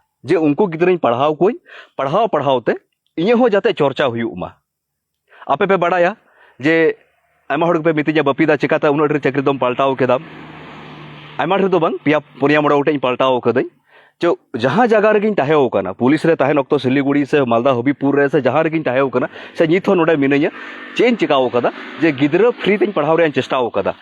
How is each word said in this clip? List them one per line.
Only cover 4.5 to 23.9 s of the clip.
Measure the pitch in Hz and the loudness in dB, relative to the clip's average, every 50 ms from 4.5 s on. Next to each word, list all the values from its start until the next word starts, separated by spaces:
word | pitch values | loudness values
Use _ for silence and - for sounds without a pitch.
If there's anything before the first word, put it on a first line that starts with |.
| - _ _ _ _ _ _ _ _ _ _ _ _ _ _ _ _ - - - | -12 _ _ _ _ _ _ _ _ _ _ _ _ _ _ _ _ -20 -4 -4
ᱟᱯᱮ | 139 - 202 180 | -2 -2 0 0
ᱯᱮ | 196 180 | 0 0
ᱵᱟᱰᱟᱭᱟ | 175 170 185 180 175 180 214 _ _ _ _ _ _ _ _ _ | 2 0 2 2 0 0 -2 _ _ _ _ _ _ _ _ _
ᱡᱮ | 127 156 165 165 160 151 - _ _ _ _ _ _ _ _ _ _ - | 0 0 2 4 2 2 0 _ _ _ _ _ _ _ _ _ _ -6
ᱟᱭᱢᱟ | 135 151 170 | -4 -2 0
ᱦᱚᱲ | 170 175 160 | 0 0 0
ᱜᱮᱯᱮ | 151 165 160 | 0 0 0
ᱢᱤᱛᱟᱹᱧᱟ, | 151 143 160 151 156 143 | 0 0 0 0 0 2
"ᱵᱟᱯᱤ | 139 135 - 160 | 0 0 0 2
ᱫᱟ, | 151 151 135 | 2 2 0
ᱪᱮᱠᱟᱛᱮ | - 131 156 147 - 151 | 2 0 0 0 2 0
ᱩᱱᱟᱹᱜ | 139 156 151 147 | 0 2 0 0
ᱰᱷᱮᱨ | 151 143 | 0 0
ᱪᱟᱹᱠᱨᱤ | - 139 131 143 | 0 0 -2 0
ᱫᱚᱢ | 135 143 139 123 | 0 0 0 0
ᱯᱟᱞᱴᱟᱣ | 127 123 123 - 139 139 131 | -2 -2 0 0 0 0 0
ᱠᱮᱫᱟᱢ?" | 123 131 123 123 135 - - - - - - - - - - - - - - - - - - - - - - - - | 0 0 0 0 0 -2 -8 -20 -20 -20 -20 -20 -20 -20 -20 -20 -20 -20 -20 -20 -20 -20 -20 -20 -20 -20 -20 -8 -6
ᱟᱭᱢᱟ | 139 160 190 196 | -4 -2 0 0
ᱰᱷᱮᱨ | 190 190 | 0 0
ᱫᱚ | 185 170 | 0 0
ᱵᱟᱝ, | 156 202 320 - | 0 0 -2 -2
ᱯᱮᱭᱟ | - 143 151 151 - _ _ - | -2 0 0 0 -2 _ _ -2
ᱯᱩᱱᱭᱟ | 139 143 147 151 | 0 2 2 2
ᱢᱚᱬᱮ | 147 143 147 | 2 2 2
ᱜᱚᱴᱮᱡ | 143 139 160 147 | 2 2 0 -2
ᱤᱧ | 135 | 0
ᱯᱟᱞᱴᱟᱣ | 131 123 123 - 131 131 127 120 | 0 -2 0 0 0 0 0 0
ᱠᱟᱹᱫᱟᱹᱧ। | - 120 113 123 - 349 _ _ _ _ _ - _ _ _ - | 0 0 0 0 -2 -4 _ _ _ _ _ -20 _ _ _ -2
ᱪᱚ, | 170 180 - - _ _ - 120 | 0 0 0 -2 _ _ -8 -2
ᱡᱟᱦᱟᱸ | 113 131 131 208 254 214 | -2 0 2 2 2 4
ᱡᱟᱭᱜᱟ | 226 208 196 220 214 | 2 2 4 4 2
ᱨᱮᱜᱮᱧ | 214 196 220 202 | 2 0 0 -2
ᱛᱟᱦᱮᱸ | - 135 143 156 147 131 113 | -2 0 0 2 2 2 2
ᱠᱟᱱᱟ, | - 101 92 92 95 | 0 -2 -4 -4 -4
ᱯᱩᱞᱤᱥ | - 117 131 156 151 - | 0 2 2 2 2 2
ᱨᱮ | 165 160 | 0 0
ᱛᱟᱦᱮᱱ | - - 139 156 143 | 2 2 0 2 0
ᱚᱠᱛᱚ | 127 - 156 135 | 0 0 -2 0
ᱥᱤᱞᱤᱜᱩᱲᱤ | - 127 131 143 135 139 143 143 143 | 0 0 0 0 0 0 0 0 -2
ᱥᱮ | - - 147 | 0 0 0
ᱢᱟᱞᱫᱟ | 135 117 117 117 120 139 | 2 2 0 2 2 2
ᱦᱚᱵᱤᱵᱯᱩᱨ | 131 120 120 143 143 - 135 139 139 | 0 0 0 -2 -2 -2 -2 0 2
ᱨᱮ | 143 143 139 | 2 0 2
ᱥᱮ | 165 151 | 0 0
ᱡᱟᱦᱟᱸ | 120 123 123 156 165 | 0 2 0 0 -2
ᱨᱮᱜᱮᱧ | 160 160 160 139 | 0 -2 -4 -4
ᱛᱟᱦᱮᱸ | 135 123 135 139 131 | -2 -2 0 -2 0
ᱠᱟᱱᱟ, | 117 123 151 - - - - - - | 0 -2 -4 -4 -8 -14 -20 -18 -2
ᱥᱮ | - 170 | -2 0
ᱱᱤᱛ | 151 170 196 - - | 2 2 0 2 0
ᱦᱚᱸ | 196 175 | 2 2
ᱱᱚᱰᱮ | 160 165 165 143 | 2 2 2 2
ᱢᱤᱱᱟᱹᱧᱟ, | 139 135 143 143 156 190 - - - - - - - - - | 2 2 2 2 0 -2 -4 -6 -18 -18 -18 -18 -18 -14 -2
ᱪᱮᱫ | - 208 247 | 0 2 2
ᱤᱧ | 240 - | 2 0
ᱪᱮᱠᱟᱣ | 175 143 147 135 127 120 | 0 0 2 0 0 0
ᱠᱟᱫᱟ? | 117 120 117 113 113 - - - - - | 0 0 -2 -2 -4 -6 -16 -16 -8 -2
ᱡᱮ | 147 165 | -2 -2
ᱜᱤᱫᱽᱨᱟᱹ | 143 123 143 143 151 180 220 247 | 0 0 0 0 2 2 2 2
ᱯᱷᱨᱤ | 240 - - 190 208 202 | 0 -2 -2 -2 0 0
ᱛᱤᱧ | 359 214 196 | 0 -2 -2
ᱯᱟᱲᱦᱟᱣ | 165 143 156 160 | -2 0 0 2
ᱨᱮᱭᱟᱜ | 165 165 156 | 2 0 0
ᱤᱧ | 131 | 0
ᱪᱮᱥᱴᱟᱣ | 131 123 - 143 131 123 107 | -4 -4 -2 -2 -2 -2 -2
ᱠᱟᱫᱟ। | - 101 92 92 | -4 -4 -4 -4